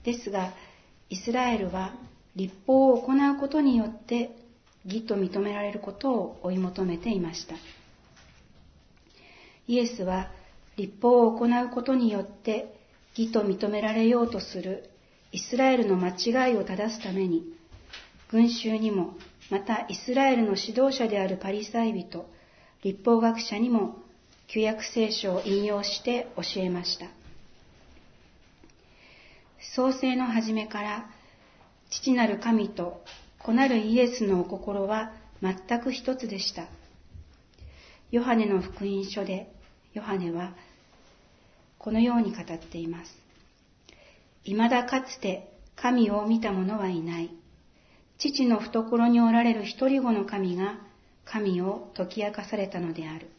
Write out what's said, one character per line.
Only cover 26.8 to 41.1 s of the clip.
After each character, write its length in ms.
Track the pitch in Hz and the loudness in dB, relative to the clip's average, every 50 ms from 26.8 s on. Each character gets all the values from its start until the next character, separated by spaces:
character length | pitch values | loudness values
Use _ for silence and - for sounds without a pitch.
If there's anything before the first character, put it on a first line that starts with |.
| 180 | -4
し 140 | - - - | -4 -6 -8
た。 80 | 175 180 - - - - - - - - - - - - - - - - - - - - - - - - _ _ - - _ _ - - - _ _ - - - - - - - - - - - - _ _ - - - - | -8 -18 -18 -20 -20 -20 -20 -20 -20 -20 -20 -20 -20 -20 -20 -20 -20 -20 -20 -20 -20 -20 -20 -20 -20 -20 _ _ -20 -20 _ _ -20 -20 -20 _ _ -20 -20 -20 -20 -20 -20 -20 -20 -20 -20 -20 -20 _ _ -20 -20 -10 -2
創 180 | - 254 262 262 | 0 2 2 2
世 220 | 262 - 262 254 | 2 0 0 2
の 100 | 254 254 | 2 0
初 260 | 240 226 226 220 220 | 0 0 0 0 0
め 140 | 220 220 214 | -2 -2 -4
か 160 | - - 208 | -4 -6 -8
ら、 240 | 202 208 208 220 233 - - - - - - _ _ _ _ _ - _ _ _ _ _ | -6 -6 -6 -8 -10 -14 -18 -20 -20 -20 -20 _ _ _ _ _ -20 _ _ _ _ _
父 220 | - - - - 254 | -10 -6 0 2 2
な 120 | 247 233 | 4 4
る 140 | 208 - 233 | 2 0 -2
神 300 | - 233 226 220 208 190 | 0 2 2 2 2 0
と 340 | - - 170 175 175 - - - - - - - - _ | -4 -6 -6 -6 -8 -12 -18 -20 -20 -20 -20 -20 -20 _
子 160 | - - 226 | -4 2 4
な 140 | 247 269 277 | 4 4 4
る 100 | 254 226 | 4 2
イ 220 | 214 214 226 240 | 2 2 4 4
エ 80 | 247 233 | 4 4
ス 160 | 240 - 226 | 2 0 0
の 180 | 202 190 180 | 2 2 2
お 40 | 175 | 0
心 420 | - 175 190 - - 202 202 196 196 | -2 -4 -8 -6 -6 -4 -2 -2 0
は 240 | 214 220 220 226 - - - - - - - | -2 -2 -2 -6 -10 -18 -20 -20 -16 -6 -4
全 360 | 185 190 190 - - 240 240 | -4 -4 -4 -4 -4 -4 -2
く 120 | 233 269 | -2 -4
一 240 | 240 - - - 262 | -6 -4 -4 -4 -4
つ 120 | 262 - 214 | -4 -4 -8
で 120 | 202 190 | -6 -4
し 140 | - - - | -6 -6 -6
た。 120 | - 165 - - - - - _ - - - - - - - - _ _ _ _ _ - - - - - - - - - _ | -8 -14 -14 -16 -20 -20 -20 _ -20 -20 -20 -20 -20 -20 -20 -20 _ _ _ _ _ -20 -20 -20 -20 -20 -20 -20 -20 -14 _
ヨ 140 | - 240 240 | 0 0 2
ハ 120 | 262 240 | 2 2
ネ 120 | 226 214 202 | 2 2 2
の 140 | 196 190 | 2 0
福 240 | 180 - - - 202 | 0 -2 -8 -6 -4
音 200 | 196 196 196 196 | -4 -2 -2 -4
書 180 | 190 - 208 196 | -6 -6 -6 -6
で、 300 | 185 190 185 214 - - - - - - _ _ _ _ | -4 -6 -8 -8 -12 -18 -20 -20 -20 -20 _ _ _ _
ヨ 80 | 214 | -12
ハ 160 | 202 - 196 190 | -8 -4 -4 -4
ネ 140 | 175 170 | -2 -4
は 240 | 165 170 180 185 - - - - - _ _ _ _ - - - | -4 -6 -6 -8 -12 -16 -20 -20 -20 _ _ _ _ -20 -20 -20